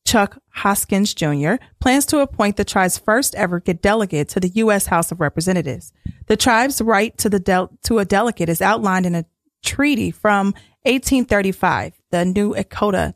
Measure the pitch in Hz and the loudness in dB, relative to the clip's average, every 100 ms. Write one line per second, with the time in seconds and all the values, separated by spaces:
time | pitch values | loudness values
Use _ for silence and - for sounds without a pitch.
0 | - 233 202 - _ - 202 202 - 196 | 0 2 0 -4 _ -4 0 0 0 0
1 | 208 - 156 143 151 240 - _ 262 269 | 0 -2 -2 0 0 -2 -6 _ 0 2
2 | 277 302 277 - 208 202 202 202 185 - | 2 0 0 0 -2 0 -2 0 0 -2
3 | - 226 277 - 180 175 - 170 196 220 | 0 0 0 -2 -2 -2 -2 0 0 0
4 | 196 147 143 196 180 202 220 202 - 175 | 0 -2 -2 -2 -2 0 2 2 2 0
5 | 170 165 147 - 175 180 151 147 - _ | 0 -2 -2 -2 -2 -2 -2 -8 -12 _
6 | - - - 214 269 226 269 269 220 202 | -14 -14 -2 0 2 2 2 0 0 2
7 | 226 - 214 196 190 180 180 - - 226 | 0 -2 -2 0 2 0 0 -8 -2 0
8 | 190 196 240 - 170 165 190 226 208 185 | 2 2 0 -2 -2 0 0 0 0 0
9 | 180 170 165 _ _ _ - - 294 254 | 0 -2 -6 _ _ _ -8 -2 0 0
10 | 185 - 214 202 196 - - _ 254 262 | -2 -2 0 2 0 -2 -10 _ -2 -2
11 | - 269 247 202 190 185 180 123 160 - | 0 0 2 0 0 0 0 0 -4 -12
12 | _ 175 180 190 208 196 196 - 208 185 | _ -2 0 0 0 -2 -6 -4 -2 0
13 | 165 | -2